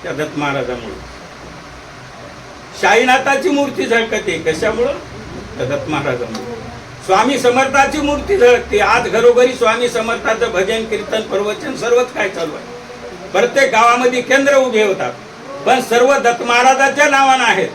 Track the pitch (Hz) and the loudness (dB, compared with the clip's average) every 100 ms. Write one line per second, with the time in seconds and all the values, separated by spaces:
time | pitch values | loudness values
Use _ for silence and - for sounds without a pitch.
0 | 175 147 151 147 147 139 123 123 113 92 | -8 -6 -6 -4 -4 -4 -4 -6 -10 -14
1 | - - - - - - - - - - | -16 -16 -18 -18 -18 -18 -18 -20 -20 -20
2 | - - - - - - - - 185 214 | -20 -18 -18 -18 -18 -18 -18 -2 2 4
3 | 254 262 269 269 285 285 277 - 254 226 | 4 4 2 0 2 0 0 -2 0 0
4 | 220 214 202 160 160 156 214 220 254 - | 0 -4 -4 -4 -2 -2 -2 0 -2 -2
5 | - - - - - - 123 143 - 147 | -10 -16 -14 -14 -14 -8 -4 -4 -4 -4
6 | 139 123 117 110 - 233 - - - - | -2 -4 -4 -8 -10 -12 -14 -16 -18 -16
7 | - 190 233 262 247 247 269 277 277 302 | 0 2 4 2 2 2 2 4 2 2
8 | 294 285 - 392 240 240 - 208 202 240 | -2 -2 0 4 6 6 2 0 2 2
9 | - 202 240 240 254 247 226 233 240 233 | 2 4 4 6 4 2 0 2 0 -2
10 | 220 226 208 220 233 185 190 226 220 208 | -2 -4 -2 -2 -2 0 0 -2 -4 -6
11 | 202 220 214 196 208 208 302 254 214 240 | -4 -4 -2 -2 -2 -4 -8 -6 0 2
12 | 247 - 208 170 165 151 - - - - | 0 -4 -6 -4 -8 -8 -14 -16 -16 -16
13 | - - - - 247 269 269 220 240 240 | -16 -14 -4 0 2 2 2 4 4 4
14 | 247 247 240 269 277 277 262 220 214 185 | 2 0 0 2 4 4 2 2 0 0
15 | 123 - - - - - - 254 226 233 | -4 -8 -16 -18 -16 -6 0 0 2 2
16 | 254 277 233 240 240 240 262 269 269 269 | 4 4 2 0 0 4 4 4 2 4
17 | 294 277 269 262 233 190 151 | 2 4 4 4 2 2 0